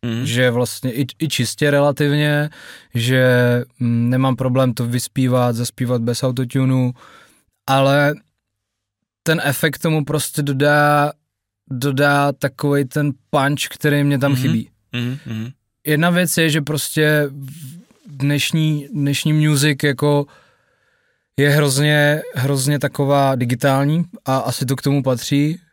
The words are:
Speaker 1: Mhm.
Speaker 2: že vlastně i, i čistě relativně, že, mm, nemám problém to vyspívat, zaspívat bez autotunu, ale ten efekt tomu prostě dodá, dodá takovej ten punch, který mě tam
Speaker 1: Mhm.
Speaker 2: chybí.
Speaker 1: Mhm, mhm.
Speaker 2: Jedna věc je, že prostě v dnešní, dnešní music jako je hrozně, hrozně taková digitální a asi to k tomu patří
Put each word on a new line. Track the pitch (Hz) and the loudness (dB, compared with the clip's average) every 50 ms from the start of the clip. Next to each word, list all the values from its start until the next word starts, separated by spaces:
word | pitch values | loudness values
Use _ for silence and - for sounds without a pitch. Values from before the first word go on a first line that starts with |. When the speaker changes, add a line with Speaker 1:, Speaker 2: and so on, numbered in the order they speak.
| - | -6
Speaker 1:
Mhm. | 120 113 117 120 | -6 -6 -4 -4
Speaker 2:
že | 113 117 120 127 127 | -4 0 0 2 2
vlastně | 117 120 123 117 - - - 131 117 | 2 0 -2 -2 -4 -6 -8 -6 -4
i, | 120 143 123 - _ | -4 -4 -6 -4 _
i | 165 156 | -6 -4
čistě | - - 127 113 - - 151 147 | -2 -2 -2 -4 -2 -2 0 2
relativně, | 143 143 143 147 143 - 151 143 143 147 147 147 147 147 147 147 - - - - - - - _ _ | 2 2 2 0 0 0 -2 0 0 0 0 0 0 0 -2 -4 -8 -14 -20 -20 -20 -20 -20 _ _
že, | 120 113 120 135 127 127 127 123 123 123 123 123 120 123 _ _ _ | -4 -2 0 2 2 4 4 4 4 2 2 2 0 -2 _ _ _
mm, | 123 117 120 117 117 120 | -2 0 0 0 0 0
nemám | 127 127 131 135 127 | 0 2 2 0 0
problém | - 131 131 123 131 131 127 120 | 0 -2 -2 0 2 2 0 0
to | 110 123 | -2 -4
vyspívat, | 117 120 123 - - _ - 131 127 123 127 123 123 120 | -2 -2 -4 -4 -4 _ -2 0 2 2 2 2 0 0
zaspívat | 113 120 117 - - 127 120 127 123 113 | -2 -4 -6 -4 -6 -4 -2 -2 -2 -2
bez | 117 120 - - | -2 -4 -2 -2
autotunu, | 131 127 123 127 120 - 135 131 131 131 131 127 123 123 - - - - - - _ _ _ _ _ _ _ _ | -4 -2 -2 -4 -2 -2 0 0 2 2 2 0 0 -2 -6 -16 -20 -20 -20 -20 _ _ _ _ _ _ _ _
ale | - 135 135 135 135 139 143 147 143 151 151 _ _ _ _ _ _ _ _ _ _ _ _ _ _ _ _ _ _ _ _ _ | 0 2 2 4 4 4 4 4 2 0 -2 _ _ _ _ _ _ _ _ _ _ _ _ _ _ _ _ _ _ _ _ _
ten | - 160 165 - | -2 -2 0 0
efekt | 139 135 - - 160 143 - | -2 -2 0 -2 -2 -2 -2
tomu | - 170 156 156 147 | -2 0 0 0 0
prostě | - - 151 - - - - 147 | -2 -4 -4 -4 -4 -4 -4 -2
dodá, | 143 139 131 143 147 147 147 147 147 147 147 147 147 147 _ _ _ _ _ _ _ _ _ _ _ | -2 0 2 2 4 4 4 4 4 4 2 2 0 -2 _ _ _ _ _ _ _ _ _ _ _
dodá | 135 123 123 143 135 131 143 143 143 143 143 143 139 | -8 -4 -4 -2 0 2 2 2 4 2 2 0 -2
takovej | _ - 139 - - - 143 143 143 143 | _ -4 -6 -6 -2 -2 0 0 0 -2
ten | 135 - 151 147 147 139 _ _ _ | -2 -2 -2 -2 -2 -4 _ _ _
punch, | - 135 135 139 147 135 - - | -2 0 0 0 0 -2 -4 -8
který | - - - 156 143 147 143 | -10 -4 0 0 2 2 2
mě | 143 143 135 | 2 0 2
tam | 131 139 139 | 2 0 0
Speaker 1:
Mhm. | 127 | 0
Speaker 2:
chybí. | 127 151 160 - - - _ _ _ _ - | 0 0 0 -2 -4 -6 _ _ _ _ -8
Speaker 1:
Mhm, | 120 120 123 127 143 - | -6 -6 -6 -6 -8 -10
mhm. | 131 117 110 110 120 139 _ _ _ _ _ _ | -10 -10 -10 -10 -12 -14 _ _ _ _ _ _
Speaker 2:
Jedna | 151 156 147 165 175 | -2 0 2 2 2
věc | 175 175 180 175 - - | 2 2 0 0 0 0
je, | 165 160 | 0 2
že | 147 160 147 | 2 0 -2
prostě | 143 151 143 - - - 156 156 151 156 151 147 139 | -2 -4 -4 -4 -4 -2 0 2 2 2 2 0 -2
v | 135 143 139 135 139 160 156 131 151 170 240 _ _ _ _ | -6 -10 -16 -16 -16 -16 -16 -18 -18 -18 -20 _ _ _ _
dnešní, | 226 147 135 135 143 147 143 - - - 165 156 156 156 147 143 143 - | -20 -10 -4 -2 0 0 0 0 0 0 0 0 0 0 -2 -4 -6 -6
dnešní | 147 143 143 143 135 - 156 151 | -2 -2 0 -2 0 0 0 2
music | 151 151 151 151 139 139 151 147 139 - | 2 4 2 2 2 2 0 0 0 0
jako | 147 139 117 147 147 147 143 143 143 - _ _ _ _ _ _ _ _ _ _ _ _ _ _ _ _ _ _ _ _ | -2 0 0 0 0 2 0 0 -4 -10 _ _ _ _ _ _ _ _ _ _ _ _ _ _ _ _ _ _ _ _
je | - 139 147 | 0 2 2
hrozně, | 143 151 151 147 131 135 147 151 151 147 147 147 147 156 - - - | 4 4 2 2 2 2 2 2 4 4 4 4 2 0 -2 -8 -6
hrozně | - 123 139 143 139 131 139 147 143 | -4 -2 -2 -2 0 0 0 0 0
taková | - 139 - - 143 135 143 143 139 135 135 | -2 -4 -2 -2 0 2 4 4 4 2 2
digitální | 123 127 120 127 120 - 143 135 135 139 143 156 165 175 175 - - _ | 0 0 -2 -2 0 2 2 2 2 2 2 0 0 -2 -4 -8 -14 _
a | - 131 135 | -2 -2 -2
asi | 113 113 123 - 139 | -2 -2 -4 -4 -2
to | 123 135 | -4 -4
k | 127 - | -2 0
tomu | 143 139 143 131 | 0 0 0 0
patří | 131 127 117 - - 147 139 143 151 165 180 _ _ | 0 -2 -2 -2 -2 0 0 2 0 -2 -6 _ _